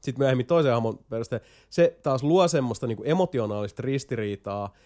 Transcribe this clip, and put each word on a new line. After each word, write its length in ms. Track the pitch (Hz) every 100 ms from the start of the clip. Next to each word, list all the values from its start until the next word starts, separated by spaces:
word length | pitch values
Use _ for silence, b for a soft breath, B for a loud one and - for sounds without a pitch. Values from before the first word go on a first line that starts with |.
Sit 160 | - 127
myöhemmin 280 | 135 127 120
toisen 260 | 170 143
hahmon 260 | 117 113 - _
perusteella. 360 | 113 113 117 b b b
Se 300 | - 170 -
taas 200 | 147 131
luo 240 | 143 180 175
semmoista 400 | 160 123 110 127
niinku 160 | 110 143
emotionaalista 760 | 170 175 127 107 104 104 -
ristiriitaa, 920 | 123 135 - 117 104 101 101 101 101 b